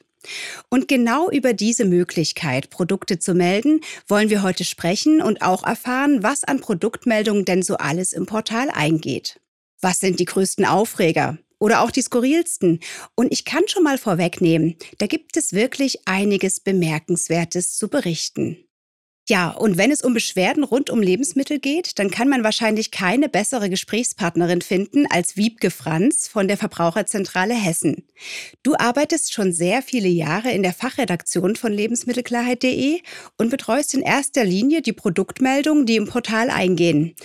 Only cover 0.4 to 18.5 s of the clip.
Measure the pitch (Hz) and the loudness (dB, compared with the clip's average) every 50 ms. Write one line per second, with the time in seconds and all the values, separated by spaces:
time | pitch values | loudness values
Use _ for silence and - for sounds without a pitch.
0.4 | - - - - - _ 247 262 254 - 277 254 240 233 233 285 339 381 - 277 | -12 -12 -14 -16 -8 _ 0 0 2 2 2 2 2 2 2 0 0 0 0 0
1.4 | 247 254 233 196 202 226 233 - 233 190 175 175 180 - - 180 156 - - - | 2 0 0 0 0 0 0 2 2 2 4 2 2 0 0 -2 -2 -2 -2 -4
2.4 | - 147 127 135 - - - - 185 165 196 190 - - 202 170 - - 175 180 | -2 -2 -2 -2 -2 -4 -4 -4 -2 -2 -2 -2 -2 -4 -4 -2 -2 0 2 2
3.4 | 180 175 190 208 - 294 311 311 - - - - - - 202 208 214 208 214 202 | 4 4 2 2 2 2 2 2 0 -4 -14 -10 -4 0 2 2 2 2 2 2
4.4 | 196 190 180 - 180 - - - - 170 190 - - 302 311 311 - - 208 - | 0 0 -2 -2 -4 -6 -6 -4 -2 -2 0 0 2 2 4 4 4 2 0 0
5.4 | - - 185 - - - 233 - - 254 247 262 277 294 285 233 190 220 285 - | 0 0 0 0 0 -4 -4 -4 -4 -4 -2 0 2 2 2 2 2 0 0 -2
6.4 | - - 285 262 - - 208 170 - 226 - - - 240 220 214 214 220 208 208 | -2 -2 -2 -2 -2 -2 -2 -2 -2 -2 -4 -4 -2 0 0 2 2 2 0 0
7.4 | 185 196 180 190 180 - 202 - - 143 147 175 185 - - - 190 - 214 214 | 2 2 2 0 0 0 -2 -2 -2 -2 -2 -2 -4 -4 -4 -6 -6 -4 -4 -6
8.4 | 220 - 220 226 - - - - 151 151 165 160 - 143 131 - - - - _ | -4 -4 -4 -2 -2 -2 -2 0 2 2 2 0 0 -2 -6 -6 -8 -10 -14 _
9.4 | _ _ _ _ _ _ _ _ - 185 180 - - 190 180 180 180 - - 190 | _ _ _ _ _ _ _ _ -2 0 0 0 0 0 0 0 0 0 0 0
10.4 | 190 - - - 190 - 151 185 220 - - - 196 160 160 160 139 127 156 - | 0 0 0 0 2 2 4 2 2 0 0 0 2 2 2 2 0 0 -2 -6
11.4 | _ _ _ - 214 214 226 117 214 233 - 262 240 - - 240 226 262 302 339 | _ _ _ -2 0 2 4 4 2 2 0 -2 -2 -2 0 0 2 2 2 0
12.4 | 339 - - - - 175 165 165 - - - - - - _ - 247 - - - | 0 -2 -2 0 2 2 2 2 -2 -8 -16 -16 -18 -8 _ 0 0 0 0 -2
13.4 | - - - 311 370 - - 381 339 294 269 254 - 220 180 160 175 170 - - | -4 -2 0 0 0 0 2 2 2 2 2 0 0 0 0 2 2 0 0 2
14.4 | 185 165 165 160 160 165 165 - - - - - 208 208 311 311 - - - 330 | 2 4 4 4 2 0 -2 -4 -12 -14 -8 -4 -4 -2 -2 -4 -6 -6 -4 -4
15.4 | - - 175 196 226 254 - - 277 254 - - - - 185 196 202 208 202 190 | -4 -2 0 0 0 0 0 -2 -2 -2 -2 -4 -4 -4 -2 0 2 2 2 2
16.4 | - 190 - - - 196 190 185 170 160 156 156 - - 175 170 - - 160 170 | 0 -2 -2 -4 -2 0 0 2 2 0 0 -2 -2 -2 -2 -2 -2 0 0 -2
17.4 | 165 165 - 180 175 - - - 220 208 - 285 - 175 165 151 - - - - | -2 -2 -4 -4 -4 -4 -4 -6 -4 -2 -2 -2 -2 -2 -2 -4 -6 -8 -6 -6
18.4 | - - | -6 -6